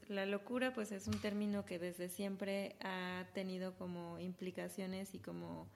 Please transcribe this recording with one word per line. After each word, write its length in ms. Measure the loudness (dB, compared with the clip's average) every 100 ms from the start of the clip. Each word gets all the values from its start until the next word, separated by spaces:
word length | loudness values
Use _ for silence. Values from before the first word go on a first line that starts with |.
| -2
la 180 | 2 4
locura, 480 | 2 2 2 4
pues, 180 | 2 0
es 160 | -2 0
un 120 | 2
término 440 | 4 4 4 4 2
que 120 | 0
desde 320 | 0 0 -2
siempre 680 | 0 0 2 2 2 0 -2
ha 460 | -2 0 0 -2 -2
tenido 420 | -2 -2 0 -2 -2
como 440 | -4 -2 -4 -4
implicaciones 960 | -4 -2 -4 -2 -2 -2 -2 -2 -4
y 60 | -6
como, 500 | -6 -4 -4 -6 -8